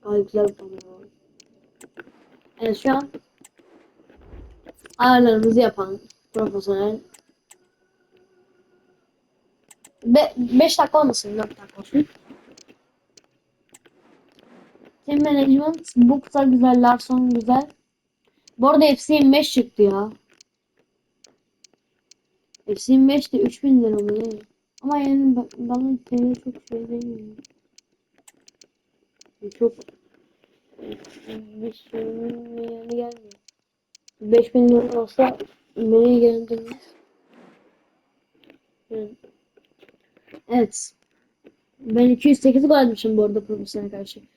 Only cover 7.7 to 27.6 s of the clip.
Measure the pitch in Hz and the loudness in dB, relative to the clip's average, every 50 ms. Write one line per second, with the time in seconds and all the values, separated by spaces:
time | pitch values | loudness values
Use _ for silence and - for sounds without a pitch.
7.7 | _ _ _ 1077 _ _ _ _ _ _ 370 _ 370 359 370 370 370 _ _ _ | _ _ _ _ _ _ _ _ _ _ _ _ _ _ _ _ _ _ _ _
8.7 | 370 359 _ _ _ _ _ _ _ _ _ _ _ _ _ _ _ _ _ _ | _ _ _ _ _ _ _ _ _ _ _ _ _ _ _ _ _ _ _ _
9.7 | _ _ _ _ _ _ - 233 240 294 - - - 247 247 233 240 254 311 320 | _ _ _ _ _ _ -2 4 4 4 4 2 -2 -8 -6 0 2 2 4 4
10.7 | - - 294 277 - 302 294 262 233 - - 208 208 214 208 208 - _ 202 196 | 2 0 -2 2 2 2 2 2 -2 -4 -8 -8 -8 -8 -8 -10 -12 _ -20 -20
11.7 | _ 196 196 - - 277 302 - _ - _ _ - _ _ _ _ _ _ _ | _ -20 -20 -2 -2 -2 -2 -2 _ -20 _ _ -20 _ _ _ _ _ _ _
12.7 | _ _ _ _ _ _ _ _ _ - _ _ _ _ _ _ _ _ _ _ | _ _ _ _ _ _ _ _ _ -20 _ _ _ _ _ _ _ _ _ _
13.7 | _ - _ _ _ _ _ _ _ _ _ _ _ _ _ _ _ - _ _ | _ -20 _ _ _ _ _ _ _ _ _ _ _ _ _ _ _ -20 _ _
14.7 | _ - - - _ _ _ - 294 294 294 302 294 277 277 277 262 277 294 311 | _ -20 -20 -20 _ _ _ -4 0 0 2 2 2 2 4 4 4 2 2 -2
15.7 | 330 320 - - - 247 240 240 277 277 - - - 285 277 269 254 247 240 254 | -6 -6 -12 -6 2 4 4 4 4 0 -4 -4 -2 0 2 2 4 4 4 4
16.7 | 247 247 240 240 240 247 - - 254 254 254 247 240 233 220 220 247 262 285 294 | 4 4 4 4 2 0 -2 -4 -2 -2 0 0 -2 -2 0 0 0 0 0 -4
17.7 | _ _ _ _ _ _ _ _ _ _ _ _ _ _ _ _ _ - 233 277 | _ _ _ _ _ _ _ _ _ _ _ _ _ _ _ _ _ 0 2 2
18.7 | 302 302 311 294 277 - - - 311 302 285 269 269 294 302 294 - 262 247 - | 4 4 4 4 2 0 -2 -2 0 4 4 4 4 4 0 0 -2 -4 -4 -4
19.7 | _ - 208 196 196 196 202 220 214 _ _ _ _ _ _ _ _ _ _ _ | _ 0 2 2 2 -2 -6 -8 -10 _ _ _ _ _ _ _ _ _ _ _
20.7 | _ _ _ _ _ _ _ _ _ _ _ _ _ _ _ _ _ _ _ _ | _ _ _ _ _ _ _ _ _ _ _ _ _ _ _ _ _ _ _ _
21.7 | _ _ _ _ _ _ _ _ _ _ _ _ _ _ _ _ _ _ _ - | _ _ _ _ _ _ _ _ _ _ _ _ _ _ _ _ _ _ _ -10
22.7 | 208 196 - - 262 262 262 269 285 294 254 - - 262 - 247 - - - 277 | -10 -10 -2 2 4 4 4 4 2 0 -4 -4 -4 -2 -2 -2 -4 -4 0 2
23.7 | 262 247 233 220 214 208 202 208 208 214 226 226 220 208 - _ _ _ _ _ | 2 4 2 2 -2 -2 -4 -4 -6 -6 -6 -8 -10 -14 -18 _ _ _ _ _
24.7 | _ _ - 269 294 294 277 277 277 277 277 269 254 240 240 - - - 240 233 | _ _ -8 -6 -4 -2 -2 0 0 2 2 2 0 0 -4 -8 -12 -12 -8 -6
25.7 | 247 247 262 269 262 240 _ - 247 240 240 247 247 - _ 262 247 - _ _ | -6 -4 -4 -4 -4 -6 _ -6 -4 -2 -2 -2 -4 -6 _ -16 -16 -16 _ _
26.7 | 233 233 233 233 233 240 240 240 233 220 214 214 214 214 - _ _ _ | -14 -14 -12 -10 -12 -12 -10 -12 -14 -16 -18 -20 -20 -20 -20 _ _ _